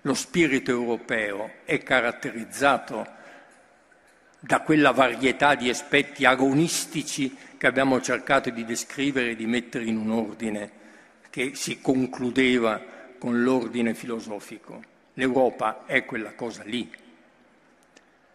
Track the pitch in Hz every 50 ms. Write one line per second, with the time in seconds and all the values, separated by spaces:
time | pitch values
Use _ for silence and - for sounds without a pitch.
0 | _ 143 131 - - - - 180 165 143 135 131 131 - 127 120 120 120 117 110
1 | - - 127 113 107 104 101 98 107 113 - - - - 160 135 - - 135 127
2 | 117 120 113 - - 135 104 113 113 - - - 139 143 131 117 - - - 107
3 | 110 - - - - - - - - - _ _ _ _ _ _ _ _ _ _
4 | _ _ _ _ _ _ _ _ - 143 156 156 - - 156 156 147 139 120 127
5 | 135 123 113 113 131 131 120 - 147 143 139 123 120 123 117 - - - - 143
6 | 143 - - - 139 127 131 127 135 139 135 147 170 170 - - - - - 156
7 | - - - - 135 127 - - - - - - - 135 123 127 135 135 131 123
8 | - - 127 107 - - 143 135 135 135 127 117 113 110 117 110 - - - -
9 | 135 143 135 131 123 117 113 110 113 110 120 123 120 120 - 131 113 113 113 110
10 | 107 110 110 117 110 101 101 - 117 113 104 104 104 101 - - - - - -
11 | - _ _ _ _ - - 147 127 143 139 - - - 120 - - - 135 131
12 | 127 123 - - 127 123 117 131 131 127 127 123 113 110 107 104 - - - -
13 | - - - - - 123 120 120 120 127 131 131 113 110 110 120 117 113 110 -
14 | - 123 117 113 101 113 104 101 - - 113 101 - - - 117 113 _ _ _
15 | _ _ _ 131 127 131 123 135 127 117 - - 120 107 107 - - - 143 131
16 | 120 - 135 117 107 101 - - 131 117 104 98 98 104 113 123 104 - - -
17 | - - - _ _ _ _ _ _ _ _ _ _ _ _ _ _ _ _ -
18 | _ _ _ _ _ _ _